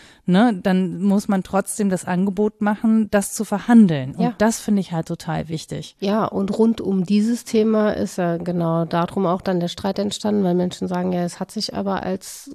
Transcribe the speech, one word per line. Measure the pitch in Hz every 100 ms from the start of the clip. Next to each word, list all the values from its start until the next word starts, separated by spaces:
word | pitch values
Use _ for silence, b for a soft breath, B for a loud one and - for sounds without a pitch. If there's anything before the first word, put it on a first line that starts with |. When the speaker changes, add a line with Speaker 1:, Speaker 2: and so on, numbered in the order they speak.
| b b
Speaker 1:
Mhm. | -
Speaker 2:
ne, | 185 247 180
dann | 196 185 180 165
muss | 196 196 208
man | 190
trotzdem | - 196 - - 202
das | 185 -
Angebot | 180 196 190 214 -
machen, | 214 208 226 220 208
das | 208 196
zu | -
verhandeln. | 208 202 - 233 190 147 131
Und | 160
Speaker 1:
Ja. | 247 -
Speaker 2:
das | 220 -
finde | - 202
ich | 175
halt | 165 -
total | 170 - 160 156
wichtig. | 160 - 147 - -
Speaker 1:
Ja, | 190 214
und | 180 190 196 208
rund | 226 220
um | 185 190
dieses | 175 208 220 240
Thema | - 226 220 220 214
ist | - 202 -
ja | 170 170
genau | 175 175 165 165 165
darum | 170 175 196 175
auch | 180
dann | 196 185
der | 175
Streit | - 196 196
entstanden, | 202 - 208 208
weil | 180
Menschen | 180 180 - 180
sagen, | 180 180
ja, | 180
es | 175 -
hat | 190
sich | 220 202
aber | 202 196 190
als | 185 190 - - 285